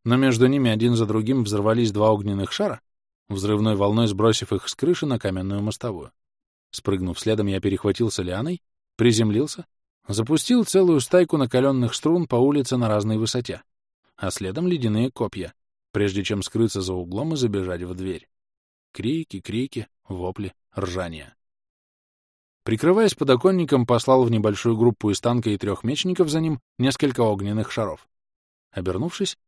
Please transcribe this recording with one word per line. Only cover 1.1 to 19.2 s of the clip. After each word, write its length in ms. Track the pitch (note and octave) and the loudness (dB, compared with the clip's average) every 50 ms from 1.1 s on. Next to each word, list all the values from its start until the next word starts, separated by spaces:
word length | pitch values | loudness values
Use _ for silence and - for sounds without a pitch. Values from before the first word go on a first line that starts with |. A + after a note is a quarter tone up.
| G#2+ A2 G#2 A#2 C3+ C3 A2 | 0 0 0 0 0 0 0
взорвались 480 | G2+ G#2 G#2 G2+ A2 A2 A#2+ A#2 G#2+ | 0 0 0 2 2 2 2 2 0
два 200 | G2 G#2 G#2+ A2 | 2 2 4 4
огненных 400 | G#2+ G#2 G2+ G#2 G2 G2 G2 - | 4 2 0 -2 -4 -4 -4 -4
шара, 300 | - - G#3 F#3+ A#2 - - _ _ _ _ _ _ _ _ | -4 -2 -2 -4 -4 -8 -12 _ _ _ _ _ _ _ _
взрывной 480 | - G2+ F#2+ G2 G#2 G#2+ G#2 G#2+ A2 G#2+ | -10 -6 -4 -2 0 0 2 2 2 2
волной 320 | G2 G2+ G2+ G#2+ A2+ A#2 | 2 2 2 4 2 2
сбросив 460 | G#2+ G2 G2 A2 A2+ A2 - - - G2+ | 2 2 2 2 2 2 2 -2 -2 -4
их 140 | F#2+ - | -4 -4
с 80 | - - | -6 -6
крыши 300 | - C#3 E3 F3+ - D#3+ | -2 0 0 0 0 0
на 140 | C#3+ B2 - | -2 -2 -2
каменную 420 | - G2 F#2 F#2 F#2+ G2 G2+ G2+ | -2 -4 -4 -4 -4 -4 -4 -4
мостовую. 500 | G2+ G#2+ - - - A#2 G2 E2 C#2 - _ _ _ _ _ _ _ _ _ _ _ _ | -4 -4 -4 -6 -8 -8 -8 -8 -12 -16 _ _ _ _ _ _ _ _ _ _ _ _
Спрыгнув 480 | - - - G#2 G2 F#2 F#2 F2 E2+ - | -16 -8 -4 -2 -2 -2 -2 -4 -6 -4
следом, 280 | - A2 A2 G#2+ G2+ | -2 0 0 0 0
я 120 | G2 F#2+ F#2+ | -2 -2 -2
перехватился 640 | - G2 G2 - - G2+ F#2+ - A#2 G#2+ - - F2+ | -2 -2 -2 0 0 -2 0 0 -2 -2 -2 -4 -6
лианой, 380 | F2+ F2+ G2+ C3+ E3 F3+ - _ _ _ _ _ _ _ | -6 -6 -6 -6 -6 -8 -8 _ _ _ _ _ _ _
приземлился, 680 | - A#2 A#2+ A2 A2 A2+ G#2+ G2+ A2+ D3+ D#3 - - - _ _ _ _ _ _ _ _ | 2 2 4 4 4 4 2 2 0 0 -2 -6 -12 -16 _ _ _ _ _ _ _ _
запустил 560 | - G2+ A2 A2+ B2+ D#3+ D3+ - - B3 B3 G#3+ | -6 -4 -4 0 0 0 0 2 2 2 2 2
целую 360 | - - G3 F#3+ F3 D#3+ C#3 | 2 2 4 4 4 4 2
стайку 360 | B2 - - F3+ F3 - E3 | 2 4 4 4 4 4 2
накалённых 560 | D3 C3 A#2+ - B2+ C3+ C#3 C3+ B2+ A#2+ A2 - | 0 0 0 0 2 2 2 2 2 0 0 -2
струн 340 | - - D3+ E3+ F3 E3 | -2 0 0 0 0 0
по 80 | - B2+ | 0 2
улице 420 | C3 B2+ C#3+ C#3+ D3 B2+ - C3 | 2 4 4 2 2 0 0 -2
на 100 | B2 A#2+ | 0 0
разной 300 | A2 G#2+ G#2 G#2 A2 A2 | 0 0 0 0 0 -2
высоте, 440 | G#2+ A2+ - - B2 B2 - F#2 - - _ _ _ _ _ _ _ _ _ _ | -2 -2 -2 -4 -4 -6 -6 -10 -12 -14 _ _ _ _ _ _ _ _ _ _
а 160 | - G2+ F2+ | -8 -6 -6
следом 360 | - - G2 F#2 G2 D#3 F3+ | -6 -6 -6 -6 -4 -2 -2
ледяные 440 | F3+ F3+ D3 A#2+ A2 G#2+ A2 B2 C3 | -2 0 0 0 0 0 0 0 -2
копья, 420 | - - A2+ G2 - F#2+ F2 D#2+ - _ _ _ _ _ _ _ | -2 -4 -4 -4 -4 -8 -10 -12 -14 _ _ _ _ _ _ _
прежде 320 | - G2+ G#2 G2+ F#2 G2+ F#2+ | -2 0 0 0 0 -2 -2
чем 200 | - G#2+ G2 - | -2 -4 -4 -4
скрыться 380 | - - A2+ A2+ G#2+ - G2+ | -4 0 0 0 0 0 -2
за 120 | F#2 F#2 F#2 | -4 -4 -6
углом 400 | F2+ F2 F2 F#2 G#2+ D3 D#3+ D#3+ | -6 -6 -6 -6 -6 -4 -4 -2
и 40 | |
забежать 460 | C#3 B2 A2 G2+ G2 F#2 F#2 F2+ E2+ F2+ | -2 -2 -2 0 -2 -4 -4 -6 -6 -8
в 100 | F2+ F2+ | -10 -10
дверь. 340 | F2+ F#2+ F#2+ F2 D#2 - _ _ _ _ _ _ _ _ _ _ _ _ _ - | -8 -8 -8 -8 -8 -12 _ _ _ _ _ _ _ _ _ _ _ _ _ -10
Крики, 480 | - - A#2+ D#3 E3 | -6 -4 -4 -4 -4